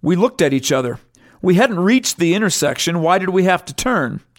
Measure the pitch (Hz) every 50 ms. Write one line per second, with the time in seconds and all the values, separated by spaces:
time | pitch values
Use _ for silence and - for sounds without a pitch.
0 | - 165 180 175 202 254 - - 175 147 135 135 127 - 147 131 131 123 117 117
1 | _ _ _ _ _ - - _ - 185 185 175 240 269 226 170 175 190 240 262
2 | 240 - - - 170 165 170 202 220 196 151 - - 143 131 - - - 170 175
3 | 160 160 180 190 185 185 180 190 185 185 185 170 - - 147 - - 254 254 202
4 | 143 120 101 - _ _ _